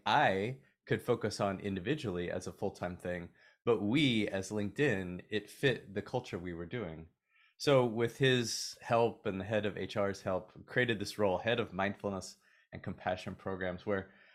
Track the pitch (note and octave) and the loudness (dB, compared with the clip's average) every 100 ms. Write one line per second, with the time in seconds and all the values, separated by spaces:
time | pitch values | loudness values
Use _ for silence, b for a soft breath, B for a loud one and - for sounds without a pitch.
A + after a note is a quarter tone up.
0 | - A#2+ C#3 F#2+ G#2+ C3+ b b - A2 | 2 4 4 4 0 -4 b b -2 -2
1 | - A#2+ A2 - G2+ F#2+ G2+ F#2+ F2+ D3+ | 2 0 0 0 0 0 -2 -4 -2 -4
2 | A2 F2 F2 E2+ F#2+ - G2+ - F2+ F2+ | -2 -4 -2 -4 -6 -6 -6 -4 -6 -6
3 | F2+ F2 F2 _ b b - A#2 G2+ C3 | -6 -6 -8 _ b b 2 2 4 4
4 | C#3+ A2+ G#2 G2 F#2+ G#2+ G2+ G2 C#3+ G2 | 6 4 2 -2 -4 -4 -4 0 2 2
5 | F#2 F2+ - G#2+ G#2 - C#3 A2+ - G2+ | -2 -8 -6 -6 -6 -2 0 0 -4 -8
6 | - B2+ - G2 F2+ E2+ E2+ B2+ F#2+ D#2+ | -4 -4 -4 -8 -6 -8 -8 -6 -6 -8
7 | E2 _ _ b b b - C#3 B2 A2 | -14 _ _ b b b 4 6 4 2
8 | A#2 - C3+ B2+ A#2 - - - - A#2 | 0 2 4 4 2 -4 -8 -8 2 4
9 | A#2 - A2 F#2+ F#2 A2 G2+ F#2 F#2+ - | 4 2 -4 -4 -2 0 0 -2 -4 -2
10 | G2+ G2 - F#2 F2+ - F#2+ - B2 A2 | -2 -2 -2 -4 -4 -16 -4 2 2 2
11 | G2+ - G#2 F2+ A2+ A#2+ G2+ F2+ G2 G#2 | -2 0 2 2 2 0 0 0 -2 -2
12 | G#2 G2 - - b b b F#2+ - F2+ | -4 -4 -8 -14 b b b -12 -10 -6
13 | - F#2 - F#2 - F#2+ F#2 F2+ - G2 | -4 -4 -6 -10 -8 -4 -4 -4 -2 -2
14 | F#2+ B B | -4 B B